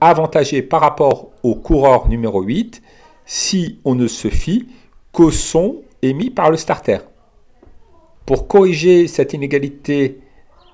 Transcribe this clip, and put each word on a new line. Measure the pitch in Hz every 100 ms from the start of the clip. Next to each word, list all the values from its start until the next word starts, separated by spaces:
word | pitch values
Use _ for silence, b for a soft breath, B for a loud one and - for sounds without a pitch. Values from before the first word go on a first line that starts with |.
avantagé | 165 160 160 160 139 139
par | - 160
rapport | 151 - 143 - - _
au | 123
coureur | 110 - 151 139 123 113
numéro | 117 113 98
huit | 98 170 233 - b b b b b
si | - - 190 165 - 139
on |
ne | 123 117
se | - 107
fie | - - 233 247 B B B _
qu'au | - 160
son | - - 160 202 320 - -
émis | 131 143 254
par | - 156
le | 160
starter. | - - - 95 - _ _ _ _ _ - - _ _ _ _ -
Pour | 131 -
corriger | 202 185 156 180 175 170
cette | - 135
inégalité | 147 143 143 139 - - 143 135 - b b b b b